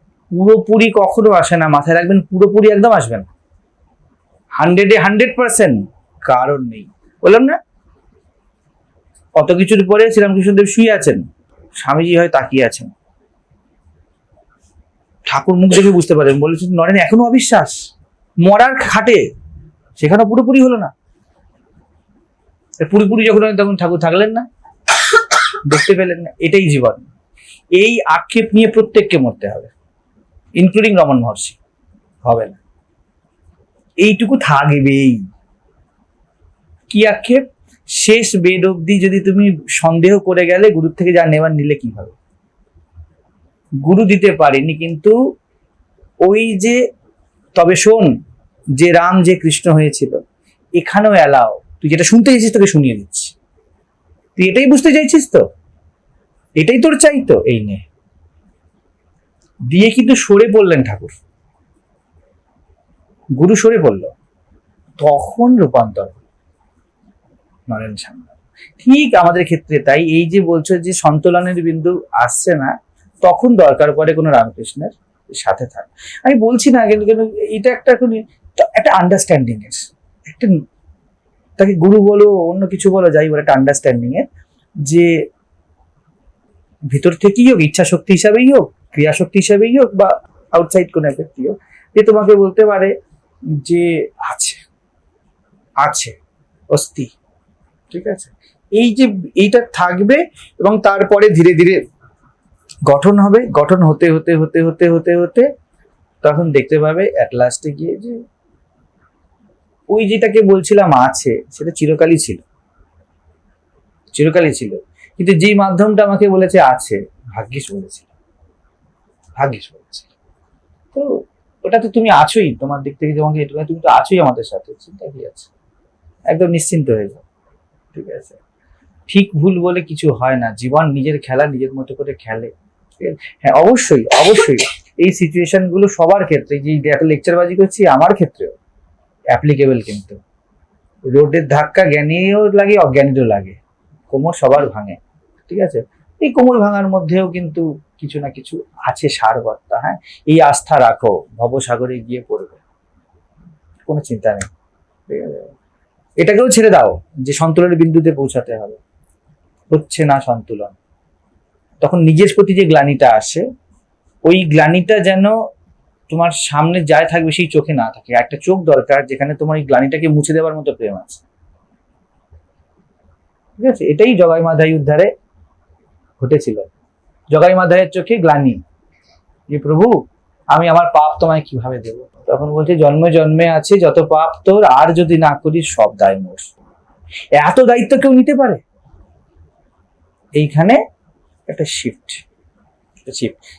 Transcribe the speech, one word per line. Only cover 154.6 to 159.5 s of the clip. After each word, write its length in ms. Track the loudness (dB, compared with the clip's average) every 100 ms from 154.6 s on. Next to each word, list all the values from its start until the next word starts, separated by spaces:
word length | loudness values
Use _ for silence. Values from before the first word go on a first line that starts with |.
| _ _ _ _ -14
ঠিক 140 | -12
আছে? 400 | -12 -16 -20 _ _ _ _ _ _ -4
এটাকেও 320 | 0 2 2
ছেড়ে 220 | 2 4
দাও 300 | 4 2 -2 -12 -12
যে 120 | -8
সন্তুলনের 460 | -4 -2 2 2 2
বিন্দুতে 340 | 2 2 0
পৌঁছাতে 460 | -2 -4 -6 -8 -12
হবে, 180 | -14 -18 _ _ _ _ _ _ _